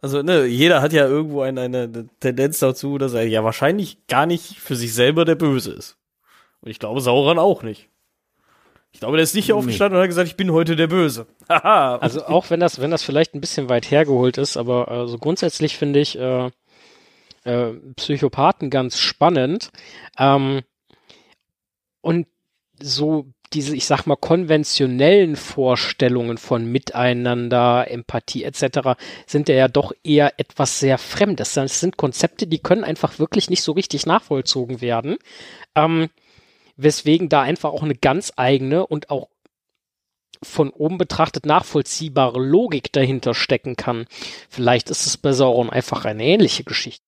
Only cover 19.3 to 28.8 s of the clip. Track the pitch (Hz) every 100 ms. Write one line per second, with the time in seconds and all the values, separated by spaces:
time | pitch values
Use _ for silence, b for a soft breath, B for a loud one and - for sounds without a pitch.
19.3 | 165 127 196 - B B B B - 135
20.3 | 139 135 135 127 _ _ b b b b
21.3 | _ _ _ _ _ _ _ 165 170 165
22.3 | _ _ _ _ _ 143 143 151 156 135
23.3 | _ _ 151 139 143 - 143 - 143 -
24.3 | 170 170 156 147 - 135 123 143 202 180
25.3 | 147 - - 127 123 - - 127 123 117
26.3 | 117 - 120 117 123 - 117 123 120 123
27.3 | 120 120 123 123 120 123 120 - 120 -
28.3 | - - - 135 -